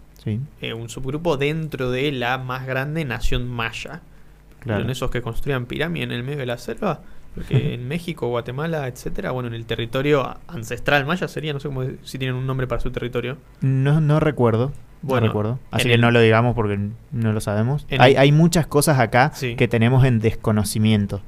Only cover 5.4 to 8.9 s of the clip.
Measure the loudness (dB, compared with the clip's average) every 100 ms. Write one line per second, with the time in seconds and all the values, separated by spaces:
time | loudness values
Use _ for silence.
5.4 | -2 -2 -4 -4 -4 -4 -4 -6 -6 -6
6.4 | -6 -8 -8 -4 -4 -4 -8 -16 -14 -12
7.4 | 0 0 2 -4 -6 -6 -6 -4 -2 -2
8.4 | -4 -4 -4 -4 -6